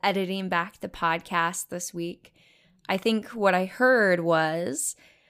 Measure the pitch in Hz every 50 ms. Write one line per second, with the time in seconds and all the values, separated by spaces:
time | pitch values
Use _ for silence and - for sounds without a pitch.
0 | - 202 185 196 190 180 190 196 190 185 185 170 170 196 - _ - 175 - -
1 | 175 165 165 170 - - 185 170 165 170 180 - - - 180 175 - - - 170
2 | 170 175 - - - - _ _ _ _ _ _ _ _ _ _ _ - 190 190
3 | - 226 220 214 208 - - 226 202 196 185 180 185 185 - - 254 254 262 233
4 | 208 185 180 175 165 170 165 160 160 156 160 170 175 220 269 320 - - - _
5 | _ _ _ _ _